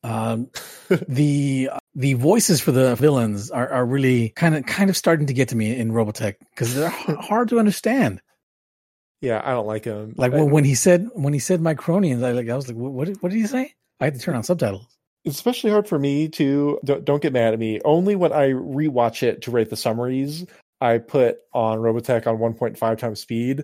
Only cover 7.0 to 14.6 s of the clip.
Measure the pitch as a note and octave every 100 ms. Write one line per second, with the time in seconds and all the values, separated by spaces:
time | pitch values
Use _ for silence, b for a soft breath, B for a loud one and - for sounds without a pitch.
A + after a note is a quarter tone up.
7 | - D3+ - A3 A#3 A#3 G#3+ - A3 C4
8 | D3 F#2 _ _ _ _ _ _ _ _
9 | _ - C3 A2 - B2 G#2+ A2 A#2 G#2+
10 | A2 A#2 B2+ C#3+ D3+ D3+ C#3 C3 F#3+ F3
11 | A#3 G3 C#3 D3 - F3+ E3 D#3 - F3+
12 | F#3 B2 B2+ B2 A#2 B2+ B2+ A#2 B2+ C3
13 | D#3+ G3 F3+ G#3+ G#3+ B3+ C4+ _ _ -
14 | C#3 C3 - C3 G#2 F3+